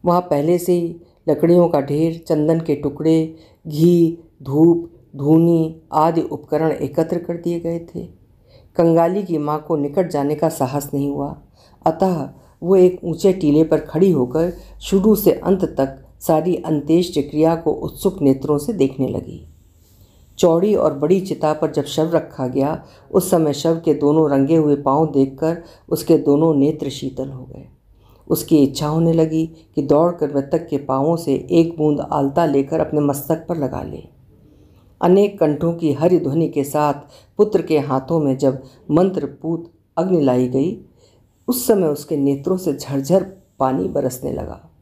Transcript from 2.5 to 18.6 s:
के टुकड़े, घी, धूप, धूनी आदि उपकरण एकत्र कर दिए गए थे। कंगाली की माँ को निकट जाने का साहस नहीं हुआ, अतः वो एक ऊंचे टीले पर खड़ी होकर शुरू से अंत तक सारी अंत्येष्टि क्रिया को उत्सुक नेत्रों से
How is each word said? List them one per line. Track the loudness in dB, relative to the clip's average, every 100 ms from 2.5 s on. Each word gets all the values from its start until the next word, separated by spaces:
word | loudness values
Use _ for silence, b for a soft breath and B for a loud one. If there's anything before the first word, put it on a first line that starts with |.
| 0
के | 0 -2
टुकड़े, | -4 -2 2 2 0 -8 B B -10
घी, | 2 4 6 2 0 -16 _
धूप, | -4 4 4 4 -2 -18 _ -6
धूनी | 2 4 4 2 0 -6 _
आदि | 0 2 2
उपकरण | -4 -8 -4 -2 0
एकत्र | -2 -4 -2 -2 -4
कर | -6 -8
दिए | -6 -6
गए | -6 -8
थे। | -10 -14 -14 -18 _ _ b b b 0
कंगाली | 4 4 4 0
की | -2 -4
माँ | -2 -4 -2
को | -2
निकट | -2 -2 -2
जाने | -2 -2 0
का | -2
साहस | -2 -4 -4 -6
नहीं | -4 -4
हुआ, | -4 -8 -10 -20 b b b -4
अतः | 0 0 0 -6 b b b
वो | 2 6
एक | 6 4
ऊंचे | -8 0 0
टीले | 2 2 2
पर | 4 0
खड़ी | -2 2 4
होकर | 4 0 0 -2 B B B
शुरू | -2 2 4 4
से | 2
अंत | 2 0 0 0
तक | -2 -4 -4 -20 _
सारी | 0 0 2 -4
अंत्येष्टि | -2 -4 2 2 2 -2
क्रिया | -4 0 2 2
को | -2
उत्सुक | -4 -6 -4 -4 0
नेत्रों | 0 2 0
से | -2